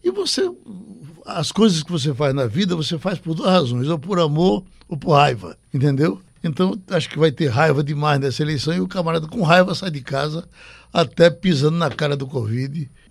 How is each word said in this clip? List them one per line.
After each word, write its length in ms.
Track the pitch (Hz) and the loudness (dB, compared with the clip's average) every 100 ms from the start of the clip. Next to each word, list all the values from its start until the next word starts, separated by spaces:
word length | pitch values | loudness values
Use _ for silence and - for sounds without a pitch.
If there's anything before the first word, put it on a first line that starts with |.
E 80 | 349 | -4
você, 400 | 381 370 - 381 - - 190 - 196 - - - | -2 -4 -2 -2 -4 -16 -18 -18 -20 -20 -20 -10
as 260 | 185 156 | -6 -4
coisas 300 | - 220 165 | 4 4 4
que 100 | 151 | -2
você 220 | 175 139 | -4 -2
faz 200 | 127 147 | 0 0
na 120 | 135 123 | 0 -2
vida, 280 | 110 196 | 0 -2
você 240 | 175 147 165 | -2 -4 -4
faz 200 | 185 185 | -6 -6
por 160 | 165 | -6
duas 160 | 165 240 | -2 2
razões, 380 | 185 131 123 135 | 2 2 -2 -2
ou 100 | 165 | -4
por 200 | 151 185 | -2 0
amor 460 | 165 147 180 208 - - - | 2 4 2 2 -4 -20 -12
ou 80 | 151 | -8
por 160 | 131 | 2
raiva, 460 | 147 143 120 92 - _ | 4 4 0 -8 -16 _
entendeu? 480 | 139 147 135 160 196 _ _ | 0 0 2 0 0 _ _
Então, 360 | 170 147 185 202 - | -8 0 -2 -2 -4
acho 220 | 185 - | -4 -4
que 80 | 151 | 2
vai 120 | 160 | 2
ter 180 | 127 156 | 2 -2
raiva 360 | 117 160 143 | 2 2 2
demais 340 | 147 147 151 143 | 0 -2 0 0
nessa 240 | 139 123 | 0 -2
eleição 320 | 151 151 131 | -2 -2 -2
e 60 | 175 | -2
o 80 | 185 | -2
camarada 380 | 190 165 165 156 | -4 -2 -2 -4
com 160 | - | -2
raiva 320 | 160 180 185 | 4 4 4
sai 160 | 175 190 | 0 -6
de 100 | 147 | -8
casa 480 | 123 139 151 156 - - - - _ | -6 -4 -4 -6 -12 -20 -20 -20 _
até 380 | - 165 - 170 | 0 0 4 4
pisando 480 | - 185 147 147 165 | 4 0 2 2 0
na 140 | 160 | -2
cara 260 | - 147 143 | -2 -2 -2
do 100 | 135 | -4
covid 640 | 135 107 117 135 151 139 _ _ | -6 -4 -4 -6 -8 -10 _ _